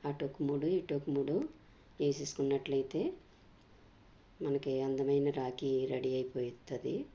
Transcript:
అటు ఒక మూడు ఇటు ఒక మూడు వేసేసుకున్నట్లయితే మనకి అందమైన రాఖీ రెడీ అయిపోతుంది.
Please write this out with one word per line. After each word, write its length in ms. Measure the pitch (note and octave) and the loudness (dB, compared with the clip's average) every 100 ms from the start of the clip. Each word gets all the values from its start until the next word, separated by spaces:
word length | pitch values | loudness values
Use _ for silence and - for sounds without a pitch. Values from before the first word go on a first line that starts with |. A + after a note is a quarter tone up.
| D3 | -4
అటు 140 | D3 C#3+ | -2 -4
ఒక 160 | - C#3 | -2 0
మూడు 180 | C#3+ D3+ F#3 | 2 2 2
ఇటు 180 | E3 C#3+ | 2 -2
ఒక 100 | D3 C#3 | 0 0
మూడు 200 | C3+ E3+ D#4 - - - - - | 2 0 -2 -8 -20 -20 -20 0
వేసేసుకున్నట్లయితే 1000 | D3 C#3 C#3+ - C#3 C#3 C3+ C3+ C3 D#3 C#4+ F#4 - - - - - - - - - - - - D3+ | 0 2 -4 -2 2 2 2 0 0 0 -2 -4 -14 -20 -20 -20 -20 -20 -20 -20 -20 -20 -20 -6 -2
మనకి 280 | C#3 C#3 C3 C3+ | 0 0 0 0
అందమైన 420 | C3+ C3+ C#3+ C#3+ C#3+ | 0 4 4 4 2
రాఖీ 320 | B2+ B2+ C#3 C3 C3 | -2 -2 0 2 2
రెడీ 180 | B2+ C3 C3 | 0 0 0
అయిపోతుంది. 760 | B2+ C3 A#2+ - - B2 C#3 F3+ D4+ | -2 -2 -4 -6 -8 -6 -4 -4 -6